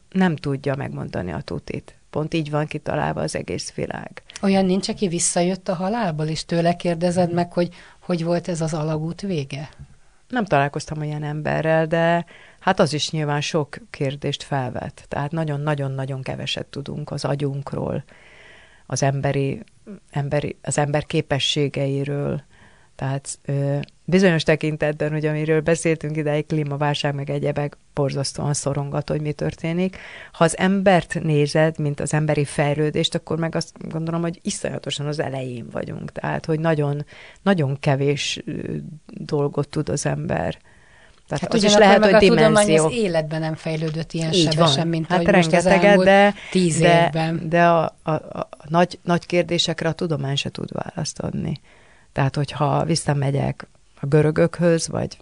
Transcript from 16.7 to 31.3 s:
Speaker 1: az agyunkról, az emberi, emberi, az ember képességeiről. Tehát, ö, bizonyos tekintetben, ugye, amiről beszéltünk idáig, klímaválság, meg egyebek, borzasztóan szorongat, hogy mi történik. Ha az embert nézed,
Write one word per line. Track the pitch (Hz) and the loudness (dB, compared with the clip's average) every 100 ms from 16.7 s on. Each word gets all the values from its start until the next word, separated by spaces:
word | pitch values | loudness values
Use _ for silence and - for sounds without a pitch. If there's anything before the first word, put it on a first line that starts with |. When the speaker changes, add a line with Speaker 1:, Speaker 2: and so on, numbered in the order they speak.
| - 139 143 147 | -10 -10 -8 -8
Speaker 1:
az | 147 | -6
agyunkról, | 143 143 143 139 139 147 139 127 - - - - - - - - - | -4 -2 -2 -4 -8 -6 -4 -6 -8 -18 -20 -20 -20 -20 -20 -20 -8
az | 131 | -2
emberi, | 139 139 139 139 139 139 - _ - 196 _ | -2 0 -2 -2 -2 -4 -10 _ -20 -20 _
emberi, | 147 143 147 - - | -6 -2 -2 -4 -8
az | - 147 | -6 -2
ember | 147 147 143 | 0 -2 -2
képességeiről. | 160 151 143 - - 143 139 139 139 139 143 143 143 - - - _ _ - | -2 0 -2 -2 0 -2 -2 -2 -2 -4 -4 -4 -6 -8 -20 -20 _ _ -8
Tehát, | 135 135 - - | -6 -6 -8 -12
ö, | - 139 139 143 - _ | -6 -2 0 -2 -4 _
bizonyos | - 180 190 165 | 0 4 4 4
tekintetben, | 147 156 156 151 151 151 151 | 2 2 0 -2 -2 -2 -2
ugye, | 156 151 | -2 -2
amiről | 151 156 156 | 0 0 0
beszéltünk | 156 165 170 160 151 156 | 2 0 0 -2 -2 -2
idáig, | 147 147 147 | 0 -2 0
klímaválság, | 156 143 139 147 147 147 | -2 -2 -2 0 0 -2
meg | 143 143 | -4 -4
egyebek, | 143 143 147 147 - _ | -2 -2 -2 -4 -8 _
borzasztóan | - 139 139 135 - 143 | -2 -2 0 -4 -4 -2
szorongat, | 143 - 143 143 147 - | -2 -2 -2 -4 -4 -4
hogy | 151 | -4
mi | 151 | -4
történik. | 147 156 - 165 170 185 185 - - - | -4 -4 -4 -4 -2 -2 -4 -18 -18 -10
Ha | - | 2
az | 165 - | 2 2
embert | 185 196 190 180 - 170 | 0 4 6 4 4 -2
nézed, | 156 | 0